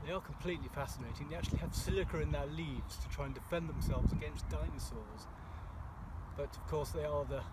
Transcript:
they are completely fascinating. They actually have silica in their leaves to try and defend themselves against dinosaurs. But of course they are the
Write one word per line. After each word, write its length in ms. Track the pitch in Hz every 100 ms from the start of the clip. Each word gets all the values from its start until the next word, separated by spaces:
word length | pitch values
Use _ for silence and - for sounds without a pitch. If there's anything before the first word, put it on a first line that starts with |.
they 80 | 151
are 80 | 185
completely 480 | - 143 170 170 131
fascinating. 540 | 143 135 - 120 113 143
They 80 | 160
actually 220 | - -
have 160 | 165
silica 460 | - - 185 175 170
in 100 | 147
their 140 | 147 143
leaves 500 | 156 165 123 113 -
to 60 | -
try 180 | - 139
and 80 |
defend 340 | 131 - 170 165
themselves 440 | - - 127 -
against 360 | - 151 147 -
dinosaurs. 800 | - - 135 - 233 214 - - - - - - - - - - - - -
But 180 | 143
of 120 | - -
course 220 | 156 143
they 140 | 156
are 200 | 151 147
the 160 | 139 135 -